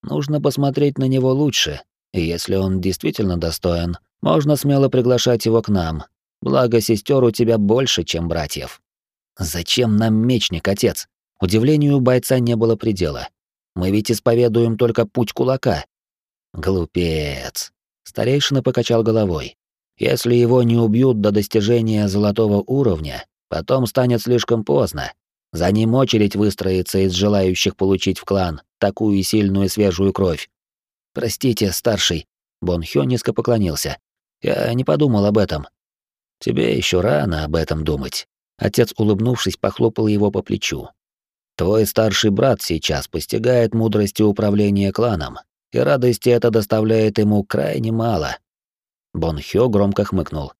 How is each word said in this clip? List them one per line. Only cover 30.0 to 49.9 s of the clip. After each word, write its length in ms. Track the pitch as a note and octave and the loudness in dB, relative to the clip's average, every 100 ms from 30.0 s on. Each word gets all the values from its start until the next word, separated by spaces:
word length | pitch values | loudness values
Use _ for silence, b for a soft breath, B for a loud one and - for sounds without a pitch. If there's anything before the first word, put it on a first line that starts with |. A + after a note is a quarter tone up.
| G2 | 0
кровь». 360 | F#2+ F#2 D#2+ - _ _ _ _ _ _ | 2 0 -2 -8 _ _ _ _ _ _
«Простите, 580 | - A2+ - C3 G#2+ G2+ | -8 -6 -2 -2 0 -2
старший», 560 | - A#2+ G2+ - E2 - _ _ _ | 0 -2 0 -2 -4 -8 _ _ _
Бон 220 | F2+ F2 | -4 -2
Хе 200 | E2 C#3 | -2 -2
низко 300 | C3+ B2 - | 0 -2 -2
поклонился. 640 | G#2+ B2 A#2 F#2 D2 D2+ C2+ _ _ _ _ | -2 0 0 0 -2 -6 -8 _ _ _ _
«Я 320 | - - B2 | -4 -2 -2
не 100 | A#2+ | -2
подумал 420 | C3 D3+ D3 G#2+ | 0 2 2 2
об 120 | G2+ G#2+ | 2 2
этом». 300 | G2 D#2 C#2+ _ _ _ _ _ _ _ | 0 -4 -8 _ _ _ _ _ _ _
«Тебе 360 | - A#2+ A#2 | -4 0 0
еще 260 | B2 - F2+ | 0 0 0
рано 440 | G2+ D3 A#2+ D#2+ | 2 0 0 -4
об 100 | D2+ | -2
этом 280 | E2 D#2 D#2 | -2 -2 -4
думать». 440 | D2+ D2 C2+ - - _ _ _ | -2 -4 -6 -10 -14 _ _ _
Отец, 360 | G2+ A2+ A#2 - | -2 0 0 0
улыбнувшись, 600 | G#2+ G2+ A#2 A#2+ G2 - | 0 2 0 -2 -6 -4
похлопал 500 | G2+ - A#2 A2 A2 | -6 0 -2 0 0
его 220 | G#2 G#2 | 2 0
по 120 | G2 | -2
плечу. 480 | - G2+ - C2 A#1 _ _ _ _ _ _ - | -4 -6 -4 -8 -10 _ _ _ _ _ _ -4
«Твой 280 | E2+ A2 | 0 2
старший 460 | G#2 - A2 G2 G#2+ | 2 2 0 2 0
брат 300 | G2+ C3+ A2 | 2 2 0
сейчас 460 | - D#2+ - C#3+ - | -2 -4 -2 -4 -4
постигает 640 | E2 - A2 A#2 B2 A2+ | -8 -4 -2 2 2 2
мудрости 480 | A2+ A2 G#2+ G2+ - | 0 0 0 0 2
управления 680 | G#2+ G2+ G#2 G#2 G#2 G2+ G2+ | 0 2 0 2 2 2 0
кланом, 480 | F#2+ A#2 F#2 C2 - _ _ _ | 0 -2 -2 -6 -12 _ _ _
и 80 | A#2+ | -2
радости 500 | C3+ C#3 B2 A#2 B2 | 0 2 0 0 2
это 220 | A#2+ A#2+ | 2 2
доставляет 680 | A2 G#2 A2 A2 A2 A2 G#2 | 0 0 0 2 2 2 2
ему 260 | G#2 G#2 | 2 2
крайне 480 | G2 - - - A2+ | 0 -4 -2 -4 -4
мало». 460 | A2+ A2+ F#2+ C#2+ - _ _ _ _ _ _ _ | -2 -2 -2 -4 -8 _ _ _ _ _ _ _
Бон 260 | E2+ E2 D2+ | -6 -4 -4
Хе 280 | - F#2+ B2 | -4 0 2
громко 340 | G2+ G2+ | 2 2